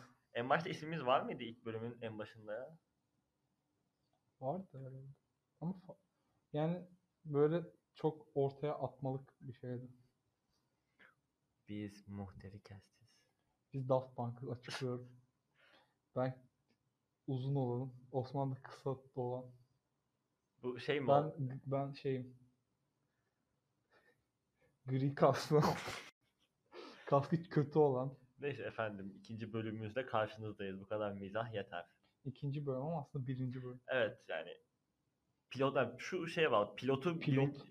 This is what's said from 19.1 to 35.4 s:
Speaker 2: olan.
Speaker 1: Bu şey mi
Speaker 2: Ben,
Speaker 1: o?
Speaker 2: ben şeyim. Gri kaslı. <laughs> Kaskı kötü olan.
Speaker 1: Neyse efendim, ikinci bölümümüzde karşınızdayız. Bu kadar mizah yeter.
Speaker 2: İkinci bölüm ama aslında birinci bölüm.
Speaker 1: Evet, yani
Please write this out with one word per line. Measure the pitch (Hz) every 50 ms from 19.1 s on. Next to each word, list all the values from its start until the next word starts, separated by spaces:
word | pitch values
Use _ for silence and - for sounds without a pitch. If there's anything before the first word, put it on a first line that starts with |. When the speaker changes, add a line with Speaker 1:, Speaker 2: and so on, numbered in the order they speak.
| -
Speaker 2:
olan. | 131 123 123 127 127 127 123 - - _ _ _ _ _ _ _ _ _ _ _ _ _ _ _ _ _ _ _ _ -
Speaker 1:
Bu | 123 123 123
şey | - - 139 147
mi | 135 123
Speaker 2:
Ben, | 139 143 151
Speaker 1:
o? | 156 - 165 135 127 135 131 -
Speaker 2:
ben | 135 135 139 139 139
şeyim. | 139 - - 139 131 127 127 127 - - - _ _ _ _ _ _ _ _ _ _ _ _ _ _ _ _ _ _ _ _ _ _ _ _ _ _ _ _ _ _ - _ _ _ _ _ _ _ _ _ _ _ _ _ _ _ _ -
Gri | 127 131 135 135 143 143
kaslı. | - 170 139 131 - - - 151 151 147 - - - - - - - - - - _ _ _
<laughs> | _ _ _ _ _ _ _ _ - - - - - - -
Kaskı | - 147 139 139 - 170 165 -
kötü | - - 156 143 147 - 160
olan. | 147 147 127 123 131 139 139 - - _ _ -
Speaker 1:
Neyse | 139 143 127 113 95
efendim, | 107 - - 110 107 104 98 98 98 98 -
ikinci | - - 113 107 117 104 107
bölümümüzde | 113 107 110 107 107 110 104 104 131 127
karşınızdayız. | - - 110 107 107 - 110 110 107 101 - 101 98 95 95
Bu | 98 -
kadar | 107 107 107 101
mizah | 101 98 98 95 98 110 120 120 107
yeter. | 101 98 - 87 85 - _ _ _ _ _ _ _ -
Speaker 2:
İkinci | 135 123 - 147 143 135 151 147
bölüm | 139 127 127
ama | 135 156 170 156
aslında | 135 - - 143 123 131
birinci | 131 127 131 127 123 131 127
bölüm. | 127 123 127 _ -
Speaker 1:
Evet, | 131 127 113 101 - - - -
yani | 90 80 78 87 - - _ _ _ _ _ _ _ _ _ _ _ _ _ _ _ _